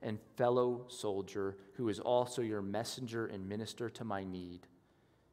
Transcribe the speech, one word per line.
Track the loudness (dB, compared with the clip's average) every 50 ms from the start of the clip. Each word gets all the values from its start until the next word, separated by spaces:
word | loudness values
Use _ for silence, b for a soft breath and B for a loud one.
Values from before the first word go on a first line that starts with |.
and | -4 -4 -4 -4 -8 -12 0
fellow | 4 4 6 8 6 6 4 2 0 -6
soldier, | -10 -10 -4 -2 0 0 0 -2 -2 -2 -2 -2 -2 -4 B B B B
who | 0 0 0
is | 0 2
also | 2 4 4 4 4 2 0 -2
your | 0 0 0 -2 -2
messenger | 0 -2 -2 -2 -2 -4 -6 -6 -4 -2 -2 -2
and | -2 -4 -6 -6
minister | -4 -4 -4 -4 -6 -6 -4 -6 -6
to | -4 -6 -4
my | -2 -2 -2 -2
need," | -4 -6 -6 -8 -8 -12 -14 -16 -20 -20 b b b b b b b b b b b